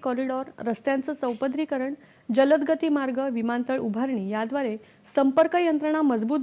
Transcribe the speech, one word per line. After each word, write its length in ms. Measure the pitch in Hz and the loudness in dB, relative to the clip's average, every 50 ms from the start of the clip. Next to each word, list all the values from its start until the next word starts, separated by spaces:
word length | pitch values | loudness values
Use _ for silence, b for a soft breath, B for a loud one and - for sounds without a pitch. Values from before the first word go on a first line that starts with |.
| - | -4
कॉरिडॉर, 400 | 262 247 247 262 262 262 262 269 - - - | -4 -4 -2 -2 -4 -4 -6 -6 -8 -12 -8
रस्त्यांचं 540 | - 233 220 - - 277 269 269 262 - 302 | -6 -6 -6 -4 -2 -2 -2 -2 -2 -4 -6
चौपदरीकरण, 800 | 294 - 247 240 220 262 269 254 285 311 - 285 262 254 269 285 b b b b b b - 220 | -4 -4 -4 -4 -4 -4 -4 -2 -4 -4 -4 -4 -4 -4 -4 -6 b b b b b b 0 2
जलदगती 540 | 254 269 277 302 302 285 302 320 320 330 320 | 4 6 6 6 4 4 0 0 0 2 0
मार्ग, 300 | 294 285 269 262 247 254 269 277 | 0 0 0 -2 -2 -2 -2 -2
विमानतळ 460 | 240 233 220 233 240 240 247 254 262 262 | -2 -2 -2 -2 -2 -2 -2 -2 -2 -2
उभारणी 520 | 240 226 202 220 247 269 262 214 190 196 | -2 -2 -2 -2 -2 -2 -2 -4 -4 -4
याद्वारे 480 | 208 214 226 220 262 285 269 226 214 214 B B B B B - - | -4 -4 -4 -4 -4 -4 -2 -4 -4 -6 B B B B B -4 0
संपर्क 400 | 294 277 269 262 320 320 320 349 | 2 2 4 6 4 4 4 4
यंत्रणा 460 | 349 349 330 311 294 302 302 311 311 | 2 2 2 2 0 0 0 0 2
मजबूत 380 | 311 277 247 220 226 226 294 311 | 2 2 2 2 0 0 0 -2